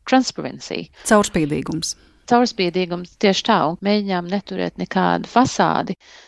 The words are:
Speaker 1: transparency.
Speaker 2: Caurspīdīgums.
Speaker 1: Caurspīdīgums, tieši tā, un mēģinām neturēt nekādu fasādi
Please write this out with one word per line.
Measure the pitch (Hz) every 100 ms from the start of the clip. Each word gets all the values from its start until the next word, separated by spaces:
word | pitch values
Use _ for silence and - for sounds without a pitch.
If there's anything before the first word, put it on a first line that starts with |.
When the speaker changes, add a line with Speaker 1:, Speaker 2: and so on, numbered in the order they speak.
Speaker 1:
transparency. | - 262 254 - 143 - - - 160 -
Speaker 2:
Caurspīdīgums. | - 214 202 180 151 151 - 160 170 - _ _ -
Speaker 1:
Caurspīdīgums, | 240 247 - 180 180 180 175 175 _
tieši | 202 190
tā, | - 202
un | 151 175
mēģinām | 196 208 196 180 175
neturēt | 196 - 185 170 -
nekādu | 180 190 180 - -
fasādi | 233 254 - 170 - - 190 - -